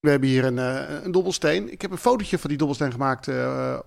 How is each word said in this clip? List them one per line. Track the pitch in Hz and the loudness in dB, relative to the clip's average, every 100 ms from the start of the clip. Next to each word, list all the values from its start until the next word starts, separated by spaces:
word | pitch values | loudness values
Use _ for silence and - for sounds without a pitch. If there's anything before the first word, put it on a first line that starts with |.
| 151 | 4
We | |
hebben | 143 135 | 4 4
hier | 131 131 | 4 2
een, | 123 | 0
eh, | 127 131 139 147 | -2 -4 -6 -8
een | 180 | 0
dobbelsteen. | 180 185 - 156 165 214 | 0 2 0 0 0 -2
Ik | - | -8
heb | 190 | -8
een | 185 | 0
fotootje | - 247 202 175 | 2 2 0 -4
van | 147 | -2
die | 143 | 0
dobbelsteen | 151 131 143 | 0 0 -2
gemaakt, | 120 135 127 - | 0 -2 -2 -2
eh, | 127 127 131 131 127 | -2 -2 -2 -4 -4